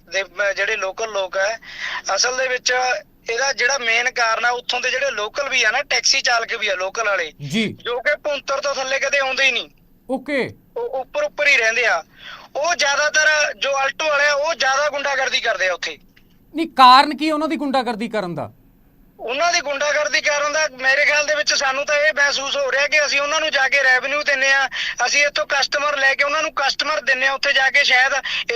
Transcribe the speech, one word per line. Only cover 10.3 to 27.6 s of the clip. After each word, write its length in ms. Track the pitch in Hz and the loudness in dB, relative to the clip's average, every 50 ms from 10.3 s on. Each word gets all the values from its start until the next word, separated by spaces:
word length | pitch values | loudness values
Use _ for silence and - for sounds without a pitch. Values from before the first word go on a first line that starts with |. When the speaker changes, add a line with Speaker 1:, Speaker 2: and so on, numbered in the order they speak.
| 294 262 208 120 - - _ _ - | -4 -2 -4 -4 -8 -12 _ _ -8
Speaker 1:
ਉਹ 60 | 240 | -8
ਉੱਪਰ 400 | 240 240 - 269 - - - 294 | -6 -4 -6 -6 -8 -6 -4 -4
ਉੱਪਰ 240 | 302 294 - - 294 | -4 -4 -2 0 2
ਹੀ 100 | 285 277 | 4 4
ਰਹਿੰਦੇ 300 | 247 226 220 226 233 240 | 4 2 2 0 2 2
ਆ। 180 | 214 185 165 - - - - - - - - - - - | 2 0 0 -2 -8 -16 -20 -20 -20 -18 -20 -18 -10 -6
ਉਹ 180 | 269 294 339 349 | -2 -2 0 0
ਜ਼ਿਆਦਾਤਰ 800 | - 294 277 277 277 302 302 302 311 311 311 311 302 294 - - | 0 0 0 2 2 0 2 2 2 4 4 4 4 2 0 -2
ਜੋ 200 | - 269 269 277 | -4 -4 -2 0
ਆਲਟੋ 320 | 269 269 262 - - 311 311 | 0 0 -2 -2 -2 -2 0
ਵਾਲੇ 200 | 294 277 285 294 | 2 2 2 2
ਆ, 60 | 294 | 2
ਉਹ 200 | 277 294 330 339 | 2 0 -2 0
ਜ਼ਿਆਦਾ 360 | - 269 262 269 277 294 302 | 0 0 2 2 2 0 0
ਗੁੰਡਾਗਰਦੀ 500 | 269 285 277 277 277 262 262 254 262 254 | -2 -2 -4 -2 -2 -2 -2 -2 -2 -2
ਕਰਦੇ 280 | 240 233 208 180 185 185 | -2 -2 -2 0 0 -2
ਆ 60 | 175 | -2
ਉੱਥੇ। 240 | 165 - 165 151 131 - - _ - - _ - - _ _ - | -2 -6 -10 -12 -12 -16 -20 _ -20 -20 _ -20 -20 _ _ -6
Speaker 2:
ਨਹੀਂ, 120 | 294 339 330 | -6 -6 0
ਕਾਰਨ 480 | - - 262 247 254 285 285 294 294 | 6 8 10 10 10 10 8 4 0
ਕੀ 140 | 226 302 320 | -2 0 0
ਉਹਨਾਂ 180 | 302 302 311 302 | 0 0 0 -2
ਦੀ 80 | 320 | -2
ਗੁੰਡਾਗਰਦੀ 520 | - 294 277 262 269 240 240 233 196 233 196 | -4 -2 0 0 0 0 -2 -4 -4 -6 -4
ਕਰਨ 260 | 208 214 185 175 170 | -4 -4 -4 -4 -6
ਦਾ? 180 | 147 120 107 - - - - _ _ _ _ _ - - - _ - | -8 -8 -10 -12 -18 -20 -20 _ _ _ _ _ -20 -20 -20 _ -12
Speaker 1:
ਉਹਨਾਂ 320 | - 226 254 285 339 349 | -8 -6 -2 0 0 2
ਦੀ 80 | 339 349 | 0 0
ਗੁੰਡਾਗਰਦੀ 600 | - 285 285 269 285 294 277 302 302 294 262 311 | -2 -4 -4 -2 -2 0 0 0 0 0 0 0
ਕਰਨ 320 | 294 302 294 294 285 294 | 0 0 0 0 0 0
ਦਾ 160 | 294 311 311 294 254 254 | 0 0 -2 -2 -4 -2
ਮੇਰੇ 240 | 262 262 269 277 294 | 0 2 2 4 2
ਖਿਆਲ 220 | 277 294 294 294 | 2 2 2 0
ਦੇ 80 | 285 302 | 0 0
ਵਿੱਚ 200 | 294 294 - 302 | 0 0 0 -2
ਸਾਨੂੰ 320 | 277 285 269 262 277 285 | 0 0 -2 -2 -2 -2
ਤਾਂ 100 | 294 294 | 0 0
ਇਹ 160 | 285 294 311 302 | 2 2 2 2
ਮਹਿਸੂਸ 420 | 285 285 285 269 269 269 269 277 | 2 0 0 0 -2 -4 -4 -4
ਹੋ 160 | 277 277 254 | -2 -2 0
ਰਿਹਾ 160 | 247 269 285 294 | 0 0 0 2
ਕਿ 180 | 294 302 294 | 2 2 2
ਅਸੀਂ 140 | 269 262 285 | 2 0 -2
ਉਹਨਾਂ 200 | 285 285 311 320 | 0 0 0 -2
ਨੂੰ 100 | 311 311 | 0 0
ਜਾ 180 | 294 277 269 262 | 0 0 2 2
ਕੇ 140 | 269 277 269 | 2 2 4
ਰੈਵਨਿਊ 380 | 262 254 254 247 269 285 294 | 4 4 2 2 0 -2 -2
ਦਿੰਨੇ 300 | 294 294 277 262 269 269 | 0 0 0 2 2 2
ਆ, 160 | 269 269 269 262 - - - - - - 240 | 2 2 2 0 -2 -4 -6 -6 -2 -2 -2
ਅਸੀਂ 200 | 247 269 285 294 | 0 2 2 2
ਇੱਥੋਂ 200 | 285 - 311 302 | 2 0 -2 -2
ਕਸਟਮਰ 520 | - 294 277 269 - - 294 277 294 285 269 | -2 0 0 0 0 -2 -2 0 0 0 2
ਲੈ 160 | 269 269 269 | 2 2 2
ਕੇ 100 | 277 285 | 2 0
ਉਹਨਾਂ 180 | 285 294 311 | 0 0 0
ਨੂੰ 100 | 311 311 | -2 -2
ਕਸਟਮਰ 480 | - 294 277 262 - - 269 285 311 294 | -2 -2 -2 -2 -2 -2 -2 -2 -2 -2
ਦਿੰਨੇ 260 | 247 262 262 254 262 | 0 0 0 0 0
ਆ 60 | 269 | 0
ਉੱਥੇ 200 | 269 269 - 285 | 0 0 0 0
ਜਾ 180 | 269 269 | 2 2